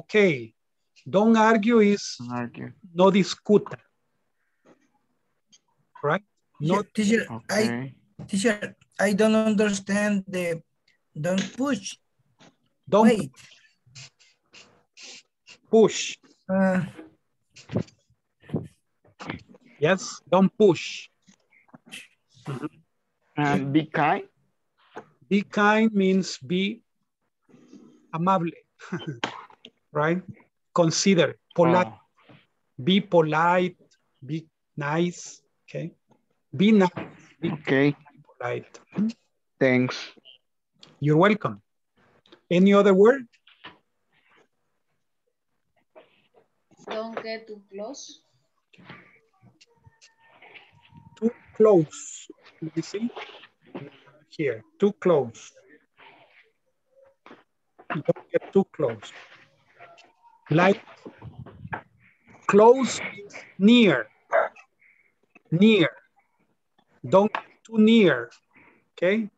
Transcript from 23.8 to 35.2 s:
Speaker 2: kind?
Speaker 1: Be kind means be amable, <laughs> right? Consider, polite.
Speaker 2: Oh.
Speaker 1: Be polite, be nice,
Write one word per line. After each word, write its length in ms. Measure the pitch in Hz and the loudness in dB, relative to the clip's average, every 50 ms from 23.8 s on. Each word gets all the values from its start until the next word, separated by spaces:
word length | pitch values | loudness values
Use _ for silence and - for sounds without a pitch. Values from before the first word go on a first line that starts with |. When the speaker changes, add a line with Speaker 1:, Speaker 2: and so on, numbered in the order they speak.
| 156 | -2
Speaker 2:
kind? 380 | 151 - 156 151 151 180 - 392 - _ _ _ _ _ _ _ _ _ _ _ _ - - - _ _ _ _ - | -2 -2 -2 0 0 -2 -2 -6 -12 _ _ _ _ _ _ _ _ _ _ _ _ -20 -20 -20 _ _ _ _ -2
Speaker 1:
Be 140 | 185 202 196 | -2 -2 -2
kind 500 | - - 208 208 208 214 220 220 226 220 | -2 -2 0 2 2 2 2 2 0 2
means 460 | 202 190 190 190 190 185 - - - | 0 0 2 2 0 -2 -4 -8 -14
be 420 | - 123 180 180 190 202 220 233 _ _ _ _ _ _ _ _ _ _ _ _ _ _ _ _ _ _ - - - _ _ _ _ _ - | -10 -6 -4 -4 -4 -4 -6 -10 _ _ _ _ _ _ _ _ _ _ _ _ _ _ _ _ _ _ -20 -20 -20 _ _ _ _ _ -8
amable, 360 | 160 170 185 190 190 165 170 - - _ _ _ _ - - | -4 0 2 2 2 0 -4 -8 -10 _ _ _ _ -16 -10
<laughs> 1000 | - 165 - - 139 117 - - - - - - - _ _ - _ _ _ _ - | -10 -10 -10 -10 -12 -10 -10 -12 -12 -12 -20 -20 -20 _ _ -20 _ _ _ _ -6
right? 300 | 147 147 156 170 185 185 - - _ _ _ _ _ _ _ - | -2 -2 -2 -2 -4 -6 -12 -20 _ _ _ _ _ _ _ 0
Consider, 640 | - 170 165 156 - - 202 196 165 156 131 - _ _ _ - | 0 0 2 0 0 2 2 4 4 2 0 -2 _ _ _ 0
polite. 320 | - 175 165 170 180 180 220 220 | 2 2 4 4 2 0 -2 -6
Speaker 2:
Oh. 420 | - _ _ _ _ _ _ - _ _ _ _ _ _ _ _ - 127 | -20 _ _ _ _ _ _ -20 _ _ _ _ _ _ _ _ -8 -2
Speaker 1:
Be 180 | 139 190 208 | 0 0 0
polite, 760 | 196 202 - 175 160 156 151 156 165 175 175 185 180 180 180 _ _ _ _ _ _ _ _ _ - | 0 0 0 0 2 2 0 -2 0 0 0 0 0 -2 -6 _ _ _ _ _ _ _ _ _ -16
be 220 | 127 147 165 156 _ _ _ _ _ - | -12 -12 -12 -12 _ _ _ _ _ -14
nice, 640 | - - 143 151 165 175 175 175 - | -12 -8 -6 -4 -2 -2 -4 -6 -8